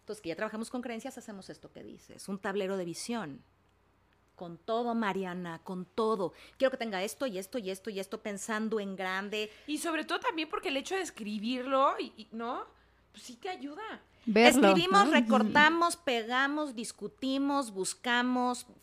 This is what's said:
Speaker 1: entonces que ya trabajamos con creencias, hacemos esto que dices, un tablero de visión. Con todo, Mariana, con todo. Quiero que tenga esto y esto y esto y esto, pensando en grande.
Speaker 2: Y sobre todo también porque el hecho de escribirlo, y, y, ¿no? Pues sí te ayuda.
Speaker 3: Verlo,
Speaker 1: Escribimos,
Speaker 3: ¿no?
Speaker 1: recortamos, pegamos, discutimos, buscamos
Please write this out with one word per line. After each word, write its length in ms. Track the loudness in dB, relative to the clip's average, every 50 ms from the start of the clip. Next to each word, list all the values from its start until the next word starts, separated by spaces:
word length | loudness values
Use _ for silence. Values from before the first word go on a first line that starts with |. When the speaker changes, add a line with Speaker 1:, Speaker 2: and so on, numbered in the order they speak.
Speaker 1:
entonces 200 | _ -14 -14 -10
que 80 | -8 -8
ya 60 | -6
trabajamos 340 | -6 -6 -6 -6 -6 -8 -6
con 120 | -6 -8 -8
creencias, 340 | -6 -8 -10 -10 -12 -14
hacemos 320 | -14 -16 -16 -16 -16 -14 -16
esto 200 | -18 -18 -18 -20 -18
que 120 | -18 -18
dices, 440 | -18 -18 -20 _ -20 -20 -18 -10 -10
un 120 | -10 -6
tablero 360 | -6 -4 -4 -2 -2 -2 -2
de 80 | -4 -4
visión. 600 | -6 -8 -10 -8 -6 -6 -6 -6 -8 -12 -14 -18 _ _ _ _ _ _ _ _ _ _ _ _ _ _ _ _ _ _
Con 220 | -14 -14 -14 -14 -12
todo, 360 | _ -2 0 0 0 0 0
Mariana, 640 | 0 0 0 0 -2 -2 -4 -6 -6 -8 -8 -10 -10 -10
con 220 | -10 -8 -8 -10
todo. 480 | -8 -2 -2 0 0 2 0 -2 -4 -6 -8 -20 -16 -6
Quiero 160 | 0 0 2 2
que 40 |
tenga 260 | 0 -6 -4 -4 -4 -4
esto 220 | -4 -4 -4 -6
y 120 | -4 -4 -6
esto 180 | -8 -6 -8 -8
y 120 | -6 -6
esto 180 | -8 -8 -8 -10
y 100 | -8 -8
esto, 200 | -8 -8 -8 -10
pensando 600 | -8 -8 -8 -8 -6 -4 -4 -2 -2 -2 -2 -2
en 160 | -2 -4 -6
grande. 540 | -6 -4 -4 -4 -4 -4 -4 -4 -6 -6 -6 -8 -14 -10 -8
Speaker 2:
Y 100 | -6 -4
sobre 260 | -4 -2 -2 -4 -2
todo 140 | -2 -4 -4
también 300 | -2 -2 -2 -4 -4 -4
porque 220 | -6 -6 -4 -2
el 60 | -4
hecho 200 | -4 -4 -4 -4
de 60 | -4 -4
escribirlo, 920 | -6 -8 -10 -8 -6 -6 -6 -4 -4 -4 -4 -4 0 2 4 4 4 2 0
y, 120 | -6 -10 -10
y, 120 | -18 -20 -16 -12
¿no? 320 | -10 -8 -6 -6 -8 -8 -12 -16 _ _ _ _ _ _ _ _
Pues 100 | -20 -20
sí 140 | -20 -18
te 120 | -12 -10 -10
ayuda. 540 | -8 -8 -10 -12 -12 -12 -12 -12 -12 -14 -16 _ _ _ -2
Speaker 3:
Verlo, 420 | 4 6 10 10 10 10 10 8 8
Speaker 1:
Escribimos, 340 | 8 6 4 6 6 6 6
Speaker 3:
¿no? 60 | 8 6
Speaker 1:
recortamos, 840 | 4 4 6 4 4 4 4 6 8 8 8 6 6 2 2 0
pegamos, 760 | -2 -2 -2 0 0 0 0 0 0 0 0 0 -2 -4 -4 -6
discutimos, 960 | -8 -8 -8 -8 -10 -12 -12 -10 -4 -2 -2 0 0 0 0 0 0 -2 -2 -4
buscamos 920 | -6 -4 -4 -6 -6 -2 0 0 2 2 2 2 0 0 0 -2 -4 -8 -18 -20 -16